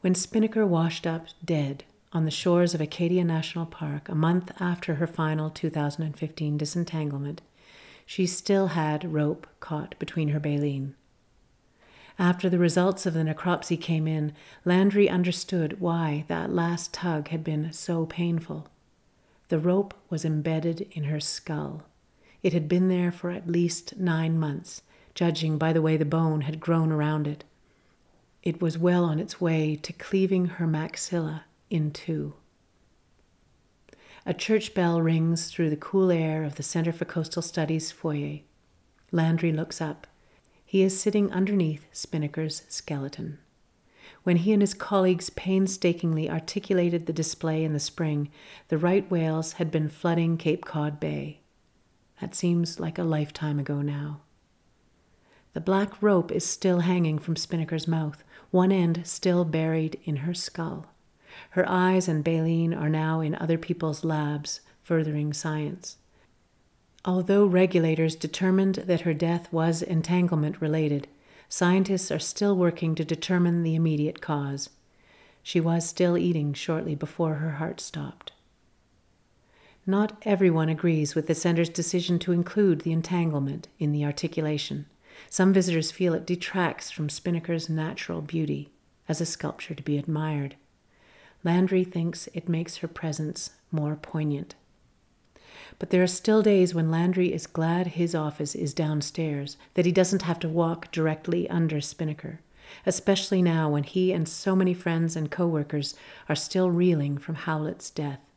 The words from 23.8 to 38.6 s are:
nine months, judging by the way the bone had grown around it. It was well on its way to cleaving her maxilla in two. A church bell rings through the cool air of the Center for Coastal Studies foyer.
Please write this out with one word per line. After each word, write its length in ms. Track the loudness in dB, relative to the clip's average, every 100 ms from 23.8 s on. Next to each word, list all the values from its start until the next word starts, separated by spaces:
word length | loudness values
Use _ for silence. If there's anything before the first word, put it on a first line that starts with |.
| -8 -4
nine 400 | 0 0 0 0
months, 460 | 0 -4 -10 -18 _ _ _ -2
judging 420 | 0 0 -2 0
by 160 | 2
the 80 | 2
way 160 | 4 2
the 80 | 2
bone 360 | 2 2 2
had 180 | -2 -4
grown 320 | 0 2 4
around 340 | 2 0 0 -2
it. 180 | -6 -14 _ _ _ _ _ _ _ _ _
It 180 | -4 0
was 160 | -2 2
well 280 | 4 4 2
on 120 | 0
its 240 | -4 -2
way 340 | 0 2 0 -2
to 140 | -8
cleaving 540 | -14 -2 0 2 2 0
her 220 | -2 0
maxilla 800 | 0 -2 -8 -4 -4 -4 -6 -12 _ _
in 180 | -2 -2
two. 460 | -4 -6 -6 -6 -10 _ _ _ _ _ _ _ _ _ _ _ _ _ _ _ -20 -20 -12
A 120 | -8 -6
church 400 | 0 0 2 0
bell 260 | 2 4
rings 480 | 2 2 2 0 -2
through 220 | -2 0
the 40 | 0
cool 360 | 0 2 4
air 320 | 4 2 0
of 100 | -4
the 80 | -6
Center 300 | -4 0 -2
for 140 | -2 -4
Coastal 360 | -4 -4 -6
Studies 500 | -4 -4 -2 -2 -4
foyer. 500 | -6 -4 -2 -4 -8 _ _